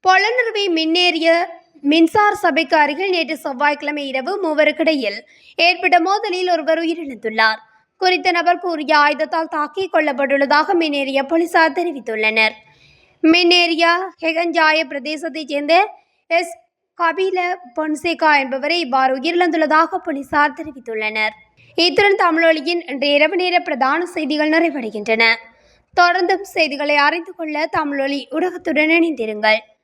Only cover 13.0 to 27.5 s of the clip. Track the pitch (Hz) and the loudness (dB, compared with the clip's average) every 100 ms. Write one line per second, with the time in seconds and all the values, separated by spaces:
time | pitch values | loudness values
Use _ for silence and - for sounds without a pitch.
13 | _ _ 320 339 349 359 349 320 339 349 | _ _ 2 4 4 4 2 2 2 2
14 | 381 - 330 320 349 330 311 311 320 285 | -4 -6 -4 -2 -2 2 2 2 -2 -6
15 | 277 311 330 277 277 285 294 339 415 - | -8 -8 -8 -10 -8 -6 2 2 2 -4
16 | _ _ _ 330 339 - _ _ _ _ | _ _ _ -2 -2 -10 _ _ _ _
17 | 339 330 381 370 359 359 - - 311 302 | -2 0 -2 -2 -4 -6 -10 -8 -6 -4
18 | 349 330 311 294 269 262 285 349 294 262 | -4 0 2 2 0 -4 -2 -2 0 0
19 | 262 262 285 349 359 330 311 311 330 381 | 0 0 -2 0 0 0 2 2 2 -2
20 | 359 277 277 302 294 285 311 262 233 220 | -6 -8 -2 0 0 0 -14 -14 -10 -6
21 | 214 220 214 220 _ _ _ - 339 277 | -4 -2 -4 -4 _ _ _ 0 2 4
22 | 403 440 403 320 330 311 277 349 - 269 | 2 4 2 2 2 2 0 -4 -6 -4
23 | 285 285 302 359 359 349 359 277 262 302 | 0 2 2 2 0 0 -2 -2 0 0
24 | 349 339 302 294 302 320 339 285 226 214 | -2 -6 -4 -2 2 2 0 -2 -8 -8
25 | 208 226 226 226 - _ _ _ _ - | -2 2 4 2 -4 _ _ _ _ 2
26 | 349 359 359 381 392 381 311 277 294 294 | 4 4 0 -2 -2 -2 -2 0 0 2
27 | 285 330 330 359 320 | 2 0 -8 -10 -8